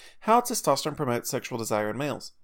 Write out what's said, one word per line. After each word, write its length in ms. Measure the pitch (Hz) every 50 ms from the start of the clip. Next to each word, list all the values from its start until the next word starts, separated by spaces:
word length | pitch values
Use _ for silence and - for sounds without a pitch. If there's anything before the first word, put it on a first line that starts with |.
| - - - -
how 200 | - - 220 240
testosterone 560 | 240 - 254 - - - 139 135 - 160 143
promotes 320 | - 151 127 120 120 - -
sexual 300 | - 127 - - - 117
desire 320 | 113 107 113 107 107 104
in 80 | 107 117
males. 340 | 143 147 120 - - - - _